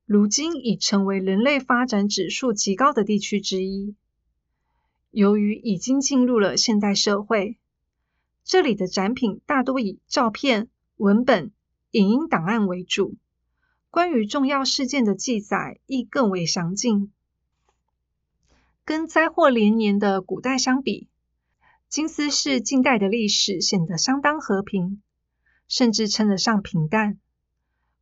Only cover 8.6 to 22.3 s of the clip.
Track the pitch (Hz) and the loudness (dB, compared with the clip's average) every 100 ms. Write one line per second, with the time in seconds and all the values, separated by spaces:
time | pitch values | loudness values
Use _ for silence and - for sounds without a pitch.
8.6 | 311 208 185 208 190 254 226 - - 285 | 2 0 -2 -2 -2 0 -2 -4 -2 0
9.6 | 254 262 208 - _ - 233 208 277 220 | 0 0 -2 -6 _ 0 0 0 0 0
10.6 | 226 _ _ _ 202 208 254 220 135 _ | -2 _ _ _ 2 4 4 2 0 _
11.6 | _ _ _ 233 190 240 330 202 165 226 | _ _ _ 0 2 2 0 -4 -2 -2
12.6 | 202 180 185 - 185 - _ _ _ _ | -2 -4 -6 -4 -4 -4 _ _ _ _
13.6 | _ _ _ - 349 277 208 285 269 285 | _ _ _ -2 0 0 -2 -2 0 0
14.6 | 262 - 262 285 220 196 - 226 - 196 | -2 -2 -2 0 0 0 -2 -4 -2 -6
15.6 | 143 - _ 262 220 285 226 185 165 - | -6 -14 _ -6 -4 0 0 0 -2 -2
16.6 | 170 190 247 208 202 _ _ _ _ _ | -4 -2 0 0 -2 _ _ _ _ _
17.6 | _ _ _ _ _ _ _ _ _ _ | _ _ _ _ _ _ _ _ _ _
18.6 | _ _ - 311 320 330 320 320 311 240 | _ _ -6 -4 0 0 0 4 4 6
19.6 | 208 226 214 202 202 190 185 190 247 262 | 4 4 2 2 2 0 -4 -6 -4 -2
20.6 | 254 262 269 202 - _ _ _ _ _ | 0 0 -2 -8 -10 _ _ _ _ _
21.6 | _ _ _ 269 311 - 294 | _ _ _ -6 -6 -4 -2